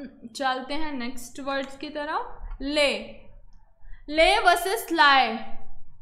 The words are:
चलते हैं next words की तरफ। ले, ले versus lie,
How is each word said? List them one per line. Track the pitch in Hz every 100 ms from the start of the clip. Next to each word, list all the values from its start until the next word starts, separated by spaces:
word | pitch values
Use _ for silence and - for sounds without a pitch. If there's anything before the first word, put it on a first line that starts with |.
| 277 - 233 -
चलते | 262 262 254
हैं | 294 311
next | 277 240 - - -
words | 269 277 277 -
की | 294
तरफ। | 294 294 359 480 - - -
ले, | 277 302 277 220 - - - - - - - _ - - -
ले | 311 349 415
versus | 392 - 381 440 -
lie, | 330 285 269 233 226 - - - - - -